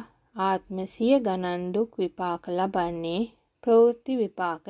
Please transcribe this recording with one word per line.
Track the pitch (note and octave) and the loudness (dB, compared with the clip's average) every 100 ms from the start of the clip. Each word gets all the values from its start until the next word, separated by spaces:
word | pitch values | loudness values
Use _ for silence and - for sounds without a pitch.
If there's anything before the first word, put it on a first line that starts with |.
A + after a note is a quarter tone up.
| A3+ _ _ A3 | -4 _ _ -2
ආත්ම | F#3+ F#3 - F#3 F#3+ | 0 0 -4 -8 -8
සිය | - A3+ C#4 | -2 4 4
ගණන් | G#3+ F#3 F3+ F3 F3+ | 2 -2 -2 -4 -4
දුක් | F#3+ A3+ | -2 -4
විපාක | - F3+ - F3+ E3+ - | -2 -6 -4 -4 -4 -4
ලබන්නේ | F3 G3 F#3+ E3+ E3+ E3 F3+ A3+ _ _ _ | -2 0 0 -4 -4 -4 -4 -4 _ _ _
ප්‍රවෘත්ති | A#3+ A3+ A#3 A#3 - | 4 6 6 4 -4
විපාක | B3+ G3+ - F3 D#3+ | -2 -2 -2 -4 -4